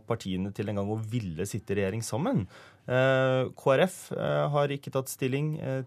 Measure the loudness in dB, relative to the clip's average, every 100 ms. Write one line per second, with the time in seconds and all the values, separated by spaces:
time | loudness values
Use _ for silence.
0 | 0 -4 -2 -4 -2 -4 -4 -2 -2 -2
1 | -4 -4 -4 -4 -4 -6 -4 0 0 -2
2 | -2 -2 0 0 -2 -8 -20 -16 -2 4
3 | 4 4 4 2 0 0 4 4 4 0
4 | -8 -4 0 0 2 2 2 0 -4 -4
5 | -4 -2 -2 0 -2 -4 -4 -4